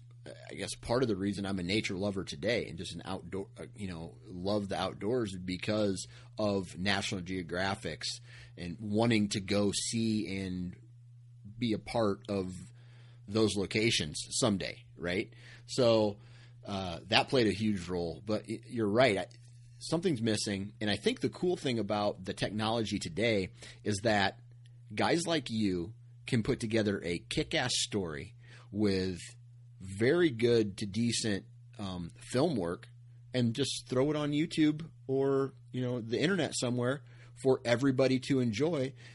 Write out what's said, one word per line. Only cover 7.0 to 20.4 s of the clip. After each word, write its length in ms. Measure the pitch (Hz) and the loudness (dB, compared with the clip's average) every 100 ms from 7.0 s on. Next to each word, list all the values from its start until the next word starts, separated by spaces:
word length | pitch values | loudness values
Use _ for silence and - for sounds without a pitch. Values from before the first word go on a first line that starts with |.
| - 98 | 0 -4
Geographics 880 | 87 92 80 87 95 98 87 76 - - - - - - | -4 -4 -4 -2 0 -2 -4 -6 -8 -10 -12 -20 -18 -12
and 200 | 87 80 | -10 -8
wanting 480 | 107 104 117 110 104 | -2 2 4 4 4
to 100 | 107 | 0
go 320 | 95 101 104 | 0 2 2
see 640 | - - 113 113 107 78 95 | 0 -2 -2 0 0 -2 -6
and 360 | 95 92 90 - - - - - - - 101 110 | -6 -6 -6 -10 -18 -20 -20 -20 -20 -20 -16 -4
be 160 | 120 | -2
a 40 | 107 | -2
part 420 | - 120 104 98 - | -2 0 2 0 -2
of 200 | 101 92 90 - - - - - - - | -4 -4 -6 -14 -18 -20 -20 -20 -20 -4
those 280 | 110 107 98 | 2 2 2
locations 640 | 95 107 117 110 78 - - | -2 2 2 2 -2 -6 -6
someday, 480 | - 120 95 65 - - - | 0 2 2 -2 -8 -14 -8
right? 340 | 85 92 - - - - - | -4 -2 -4 -10 -20 -20 -8
So, 500 | - 120 110 104 101 - - - - - | 2 4 6 4 0 -12 -20 -20 -16 -8
uh, 340 | 98 92 82 92 | -6 -4 -6 2
that 200 | 113 - | 2 4
played 180 | 135 107 | 4 4
a 60 | |
huge 360 | 95 110 98 85 | 2 0 -2 -2
role, 340 | 90 85 82 | -4 -4 -6
but 200 | 98 107 - | -4 -6 -4
y-, 120 | 110 - | -10 -8
you're 200 | 120 104 | -4 0
right. 300 | 107 131 95 | 4 4 4
I, 80 | 90 - - - - - | -2 -10 -20 -20 -20 -14
something's 420 | - 165 185 120 | -4 -2 0 0
missing. 500 | 113 104 | 2 0